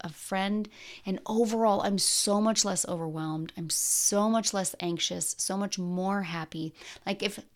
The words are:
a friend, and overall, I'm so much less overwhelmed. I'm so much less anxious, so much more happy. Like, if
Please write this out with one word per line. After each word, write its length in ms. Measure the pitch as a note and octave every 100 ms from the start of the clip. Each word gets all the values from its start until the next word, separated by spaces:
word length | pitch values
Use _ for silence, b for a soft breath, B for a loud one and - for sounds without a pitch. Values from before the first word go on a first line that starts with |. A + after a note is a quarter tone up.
a 80 | E3
friend, 580 | - - F#3+ G3 G#3 G#3 B B B -
and 140 | F#3+ -
overall, 560 | A3 A#3 A3+ A3+ G3+
I'm 160 | G3+ G3
so 420 | - - - G3+
much 240 | A3 G#3+ G3+
less 180 | F3+ -
overwhelmed. 680 | F3 D#3+ D#3+ D#3 D#3+ D#3+ -
I'm 140 | E3
so 580 | - - - - G3+ G#3+
much 260 | A3+ G#3+
less 200 | G3+ F3+ -
anxious, 560 | F3 E3+ - F3+ - -
so 180 | - F#3+
much 220 | G3+ -
more 460 | F3 F3+ F#3+ G3+
happy. 500 | F3 E3 D#3+ D#3+ D#3 B B B -
Like, 160 | G3
if 180 | G3 - -